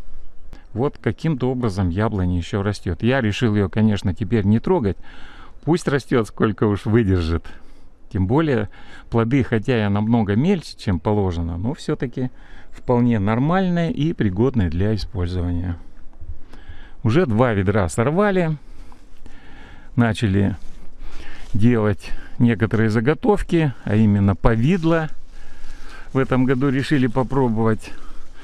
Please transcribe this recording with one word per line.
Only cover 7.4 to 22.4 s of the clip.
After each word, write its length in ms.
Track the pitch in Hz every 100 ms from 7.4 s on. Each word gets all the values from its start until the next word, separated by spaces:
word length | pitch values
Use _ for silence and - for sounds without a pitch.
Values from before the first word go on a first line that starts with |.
| - - - - - - -
Тем 160 | 101 95
более 420 | 135 160 120 104 - - - -
плоды, 340 | 117 113 135
хотя 400 | 113 113 107 120
и 60 | 104
намного 460 | 101 107 117 101 101
мельче, 420 | 160 196 - -
чем 220 | - 87
положено, 580 | - 104 95 85 85 85
но 160 | 104
всё-таки 560 | 160 - 151 135 135 127 - - - -
вполне 460 | - - 123 120 113
нормальные 720 | 98 113 143 185 185 175 165
и 220 | - 151
пригодные 560 | 170 110 92 127 127 90
для 240 | 82 101
использования. 800 | 110 - 92 87 92 87 87 87 87 - - - - - - - - - - - -
Уже 240 | 110 127 175
два 280 | 107 127
ведра 360 | 101 95 104 90
сорвали. 640 | - 117 165 208 185 165 151 - - - - - - - - - - - - - -
Начали 600 | 117 104 107 95 98 - - - - - - - - - -
делать 600 | 117 110 117 104 98 - - -
некоторые 540 | -